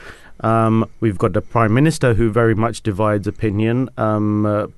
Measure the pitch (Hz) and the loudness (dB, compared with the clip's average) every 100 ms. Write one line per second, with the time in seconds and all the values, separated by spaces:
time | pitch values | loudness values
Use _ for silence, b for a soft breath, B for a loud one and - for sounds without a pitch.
0 | B B B B 110 113 113 113 110 - | B B B B 0 2 4 2 0 -2
1 | 113 92 110 87 - 117 113 117 156 156 | -2 0 0 -2 -2 0 2 4 2 2
2 | 127 107 117 107 117 104 113 110 - 92 | 0 2 2 2 2 2 -2 -4 -6 -2
3 | 107 104 98 - 110 98 110 120 131 - | 0 0 -2 -4 -2 0 0 0 -2 -4
4 | 110 107 107 104 104 104 104 | -2 0 0 0 0 -2 -4